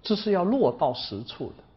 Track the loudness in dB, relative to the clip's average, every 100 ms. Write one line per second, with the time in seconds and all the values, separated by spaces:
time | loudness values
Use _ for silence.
0 | 0 -2 2 2 2 4 2 2 -2 -2
1 | -8 -8 -10 -10 -12 -12 -20